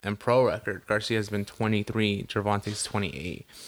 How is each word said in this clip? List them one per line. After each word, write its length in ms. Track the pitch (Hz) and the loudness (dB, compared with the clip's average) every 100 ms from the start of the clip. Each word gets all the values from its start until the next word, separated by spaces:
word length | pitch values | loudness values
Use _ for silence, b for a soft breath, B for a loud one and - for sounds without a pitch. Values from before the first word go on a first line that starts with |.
And 160 | 101 104 | -6 -2
pro 240 | - 123 | 4 4
record, 380 | 123 92 - 95 - | 4 2 -4 -6 -2
Garcia 320 | 107 107 113 | -2 2 0
has 100 | 104 | 0
been 160 | 104 | -2
twenty-three, 800 | 101 - 110 107 104 110 107 101 | -4 0 2 2 0 0 2 0
Gervonta's 580 | - - 104 101 107 104 | -2 -2 0 0 -2 -4
twenty-eight. 640 | - 104 98 67 85 - - B | -2 -2 -2 -4 -8 -8 -12 B